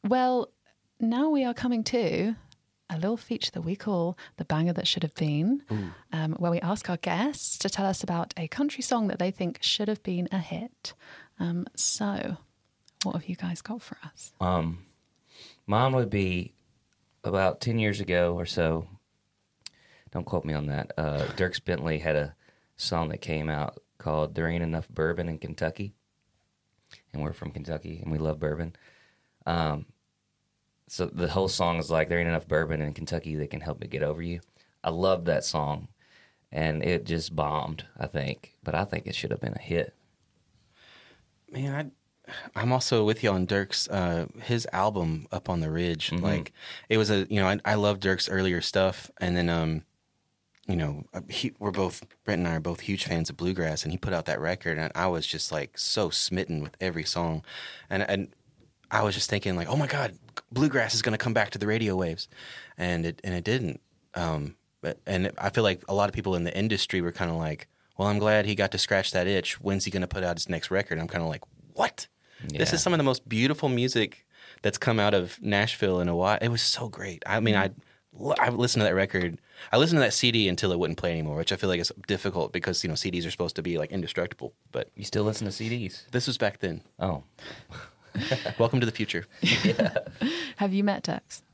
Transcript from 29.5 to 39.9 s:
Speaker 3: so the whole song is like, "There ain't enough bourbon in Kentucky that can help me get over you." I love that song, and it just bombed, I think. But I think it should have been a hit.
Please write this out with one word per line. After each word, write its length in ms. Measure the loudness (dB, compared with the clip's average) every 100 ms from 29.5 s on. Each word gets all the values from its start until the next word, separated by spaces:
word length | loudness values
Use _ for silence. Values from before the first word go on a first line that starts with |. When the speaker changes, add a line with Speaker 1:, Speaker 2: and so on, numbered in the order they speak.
| 0 0 -2 -8 _ _ _ _ _ _ _ _ _ _
Speaker 3:
so 180 | -4 -4
the 220 | 0 0
whole 200 | 2 2
song 300 | 2 2 2
is 140 | 2
like, 180 | 2 4
"There 80 | 2
ain't 80 | 2
enough 180 | 0 2
bourbon 340 | 0 2 0
in 120 | -2
Kentucky 420 | -4 -4 -4 -4 -6
that 160 | -4
can 100 | -6
help 180 | -6 -8
me 80 | -6
get 140 | -2
over 200 | -2 -2
you." 180 | -4 -6 -10 _ _ _
I 60 | -4
love 360 | 2 4 4 2
that 180 | 0 0
song, 420 | -2 -2 -2 -6 _ _ -20 _ _ _
and 320 | -2 0 0
it 220 | 0 0 0
just 300 | -4 -2 -2
bombed, 500 | 0 0 -4 -8 -12 -8
I 80 | -6
think. 480 | -4 -4 -6 -12 _
But 100 | -4
I 120 | -2 -2
think 200 | -4 -6
it 80 | -6
should 140 | -4
have 80 | -4
been 120 | -4
a 80 | -6
hit. 320 | -2 -2 -2